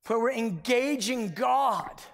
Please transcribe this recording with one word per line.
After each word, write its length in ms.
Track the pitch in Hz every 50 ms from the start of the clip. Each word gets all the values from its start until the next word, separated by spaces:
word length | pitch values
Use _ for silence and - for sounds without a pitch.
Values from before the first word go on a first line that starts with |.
| _ -
where 100 | 220 226
we're 140 | 226 247
engaging 960 | 262 233 226 226 185 160 156 - 254 240 262 285 294 262 190 214 262 247 220 202
God. 720 | 156 202 254 247 254 269 277 262 214 185 - - - - - -